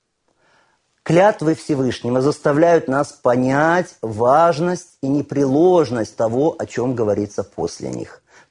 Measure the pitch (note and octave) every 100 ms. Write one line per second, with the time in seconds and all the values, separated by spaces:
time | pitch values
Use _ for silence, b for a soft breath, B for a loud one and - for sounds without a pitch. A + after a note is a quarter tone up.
0 | _ _ _ _ _ _ _ _ _ _
1 | - D#3+ G3+ G#3+ D#3 D#3+ - D3 C3 G#2+
2 | A#2 B2+ C3+ A#2+ D#3+ D3 E3+ E3 - C3+
3 | D3 - B2+ B2 B2+ C3+ D#3+ F3 F3+ -
4 | A2+ G#2+ A#2+ C#3+ E3+ C#3+ F3 F3+ - _
5 | C3+ C#3+ C#3 C3+ C#3 C#3 F3+ F3+ C#3 A#2+
6 | G#2 - A2+ A#2 D#3 - G#2 - B2 A#2+
7 | G#2+ G2+ G2+ - G2+ - E2 - C2 B1
8 | - - _ b b